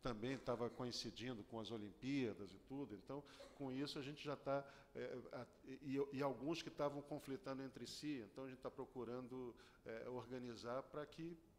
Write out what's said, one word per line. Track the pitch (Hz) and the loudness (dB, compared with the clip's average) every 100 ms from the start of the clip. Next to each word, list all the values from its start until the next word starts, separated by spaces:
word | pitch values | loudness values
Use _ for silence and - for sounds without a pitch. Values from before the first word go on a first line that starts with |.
também | 131 110 120 139 | 0 2 2 2
tava | - 120 117 | 4 4 4
coincidindo | - 123 113 120 - 120 117 | 4 0 2 0 0 -2 -2
com | 101 113 | -2 -2
as | 107 | 0
Olimpíadas | 113 104 90 127 143 120 98 98 | -2 -2 -2 2 6 4 2 -4
e | 95 | -8
tudo. | - 135 131 101 | -6 -2 -2 -4
Então, | - 139 143 - - - | -2 -4 -4 -12 -12 -4
com | 139 | 0
isso | 131 143 156 | 2 2 0
a | |
gente | 135 151 | -2 -2
já | 147 139 | -2 0
tá, | 139 139 139 - - - | 4 4 2 -12 -10 -4
é, | 123 131 113 | -2 -2 -4
a, | - 120 - - | -6 -6 -10 -10
e, | 131 151 135 - | -6 2 4 4
e | 127 | 4
alguns | 139 120 135 165 | 4 4 2 2
que | 175 | 0
tavam | - 143 143 | 2 4 4
conflitando | 139 147 - 135 139 135 | -2 -4 0 -2 0 -2
entre | 135 135 120 | -2 -4 -4
si, | - 147 139 104 | -2 0 0 -2
então | - 135 | -4 -6
a | |
gente | 127 | -4
tá | 127 | -6
procurando, | - 123 127 113 123 127 131 123 110 - - - | -4 -4 0 0 0 0 -2 -4 -6 -16 -12 -6
é, | 113 117 | -4 -2
organizar | 123 113 127 123 110 110 127 | -2 -2 -2 -2 -2 0 0
pra | 135 151 147 | 0 -4 -4
que | - 165 170 - | -4 -4 -6 -12